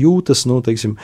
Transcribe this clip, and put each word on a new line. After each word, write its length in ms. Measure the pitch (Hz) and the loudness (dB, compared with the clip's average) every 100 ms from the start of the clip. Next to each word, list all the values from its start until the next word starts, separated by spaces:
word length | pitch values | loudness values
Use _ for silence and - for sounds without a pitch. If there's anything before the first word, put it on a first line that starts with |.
jūtas, 420 | 147 180 180 131 123 | 2 2 0 -2 0
nu, 120 | 127 | -2
teiksim, 360 | 113 113 110 107 | -2 -4 -4 -8